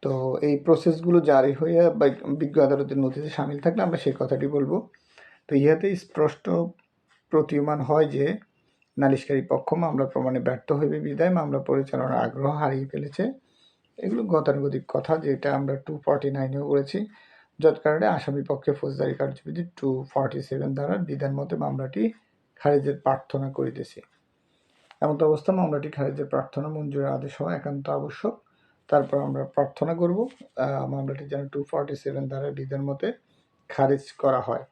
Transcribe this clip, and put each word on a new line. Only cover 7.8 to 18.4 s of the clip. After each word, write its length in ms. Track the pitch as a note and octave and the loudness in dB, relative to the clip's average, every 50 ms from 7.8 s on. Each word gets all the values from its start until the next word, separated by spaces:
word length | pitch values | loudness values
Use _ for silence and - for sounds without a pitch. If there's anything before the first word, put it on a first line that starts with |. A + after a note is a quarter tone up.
হয় 240 | C3+ A#2+ D3+ D3+ D#3 | 0 2 4 4 4
যে 320 | D3+ C#3 C3+ C#3 D3+ G3 G#3+ - _ _ _ _ _ _ _ _ _ _ - | 4 2 0 0 0 -2 -4 -8 _ _ _ _ _ _ _ _ _ _ 2
নালিশকারী 440 | C#3 C#3 C3+ C3+ - - C#3+ C3+ | 2 4 4 2 0 0 -2 -2
পক্ষ 320 | C3+ - C3+ C3+ - - - | 0 0 -2 -2 0 0 0
মামলা 320 | E3 E3+ E3 D3 C3+ C3+ | 0 0 0 0 0 -2
প্রমাণে 340 | C3+ - C3+ B2+ C3 B2+ B2+ | -2 -2 -2 -2 0 -2 0
ব্যর্থ 320 | - - B2+ B2 - - | 0 -2 -2 -4 -2 -2
হইবে 280 | D3+ C#3+ D3+ D3 D3+ D3+ | 0 0 0 0 -2 -2
বিধায় 300 | D3+ D3 C#3+ D3 E3 F3+ | -4 -6 -2 0 2 2
মামলা 300 | F#3 F3+ D#3 D3 C#3 C3+ | 2 2 0 0 -2 -4
পরিচালনার 580 | C#3 - C3+ C3+ C#3 C3+ - C3 B2+ C3 C3 A#2+ | -2 0 0 0 0 -2 -2 -4 -2 0 0 0
আগ্রহ 340 | A#2 A#2 B2+ C3 C#3 C#3 | 0 0 -2 -2 -2 -2
হারিয়ে 340 | D3 D3 D3+ C#3+ C3+ C3+ C3+ | 0 0 0 0 0 -2 -4
ফেলেছে। 480 | C#3 - D3 C#3+ C#3+ C#3 - F#3 A#3+ C4+ - _ _ _ _ _ _ _ _ _ _ _ - | -6 -6 -8 -8 -8 -4 -4 -4 -4 -4 -8 _ _ _ _ _ _ _ _ _ _ _ -8
এগুলো 260 | - F#3+ G#3+ A#3+ A3+ | -6 -4 -2 -2 -2
গতানুগতিক 600 | G3+ F3 D#3 C#3+ D3 C#3 C#3+ C#3 C#3+ C3+ C3+ C3+ - | 2 0 2 2 2 0 0 0 -2 -4 -4 -8 -4
কথা, 300 | - C3 C3+ - D#3+ D#3+ | -4 -4 0 0 -2 -2
যেটা 380 | D#3 C#3+ C3+ C3+ - C#3+ C#3 | 0 -2 -2 0 0 -2 -2
আমরা 200 | C#3 C#3 C#3 C#3 | 0 -2 -2 -4
টু 220 | C3+ - - D#3 D3 - | -6 -6 -8 -10 -4 0
ফর্টি 260 | - D3+ C#3 C3+ C#3 | 0 0 2 0 -2
নাইনেও 360 | C#3 C#3 C3+ C3+ C3+ C#3 C#3+ C#3+ | -2 -2 -4 -4 -4 -4 -2 0
বলেছি, 400 | C#3+ C#3+ C#3 C#3 - F#3+ G#3+ G#3+ - - - _ _ _ _ _ _ _ | 0 0 0 0 -4 -6 -6 -6 -10 -20 -20 _ _ _ _ _ _ _
যৎ 220 | C#3+ G#3 A#3 A#3 - | 4 4 4 6 2
কারণে 220 | D3+ D3+ D#3+ G3+ G#3+ | 0 2 4 4 2
আসামি 360 | F3+ D3 - - C#3 C#3+ | 2 2 -2 -4 -4 -4